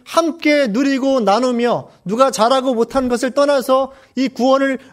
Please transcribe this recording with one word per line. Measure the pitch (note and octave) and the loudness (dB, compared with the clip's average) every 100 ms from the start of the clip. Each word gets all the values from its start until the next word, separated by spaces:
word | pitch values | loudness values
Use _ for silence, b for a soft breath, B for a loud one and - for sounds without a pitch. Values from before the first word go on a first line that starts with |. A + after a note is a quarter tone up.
| - | -6
함께 | E4 E4 D#4+ D4+ D4 C4+ | -2 -2 -2 0 0 0
누리고 | G3+ C#4 C4+ C4+ C4+ | 0 0 0 0 0
나누며, | G3 G#3 B3+ A#3 A#3+ F3+ - B F3 | 2 2 0 0 0 -2 -6 B -6
누가 | A3+ C4+ | 0 0
잘하고 | - A3+ C4 C4 | 2 2 2 0
못한 | A3+ A#3 C#4 B3 | -2 -2 -2 -2
것을 | A#3+ C4 | -2 -2
떠나서 | C#4+ C#4+ C#4 C4 C4 C4+ B B - | 0 0 0 0 0 -2 B B -4
이 | C4 | -4
구원을 | C4 B3+ C4+ C4+ C4 B | 0 0 2 0 -4 B